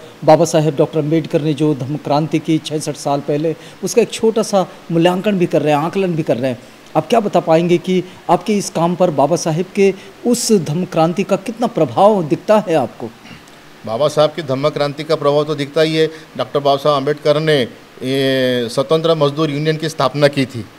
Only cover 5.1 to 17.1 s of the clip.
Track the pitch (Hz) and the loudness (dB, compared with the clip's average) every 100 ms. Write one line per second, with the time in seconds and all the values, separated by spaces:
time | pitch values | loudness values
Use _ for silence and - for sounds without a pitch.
5.1 | 185 208 196 175 165 147 147 160 196 190 | 2 0 0 2 0 2 0 0 -2 -2
6.1 | 160 156 120 131 123 - - - 160 156 | -2 -2 -2 -2 -6 -12 -20 -6 -4 0
7.1 | 233 208 185 165 160 175 175 180 185 180 | 0 2 0 2 2 4 0 2 -2 -2
8.1 | - - 180 - 208 - - 170 175 180 | -8 -2 0 0 -2 -2 -2 -2 2 0
9.1 | 143 139 170 170 156 190 202 196 190 - | 2 2 0 0 -2 -2 0 2 0 -8
10.1 | - 240 233 - 208 151 156 180 170 165 | -6 -2 0 2 0 0 -4 -2 0 0
11.1 | 170 170 190 - 226 254 - 151 117 196 | 0 -2 -4 -4 -6 -4 0 0 4 4
12.1 | 208 151 160 - 214 180 160 120 - 113 | 4 0 -2 2 2 2 -2 -2 -6 -14
13.1 | - - - - - - - 110 117 147 | -16 -20 -20 -20 -20 -20 -14 -6 -2 0
14.1 | - 151 160 147 131 147 147 143 139 151 | 2 2 0 -4 -2 -2 -2 -4 -4 -4
15.1 | 151 143 147 151 147 139 160 160 160 156 | 0 2 2 0 -2 -2 0 2 2 0
16.1 | - - - 123 147 143 139 151 143 139 | -2 -12 -8 -4 0 2 2 2 0 0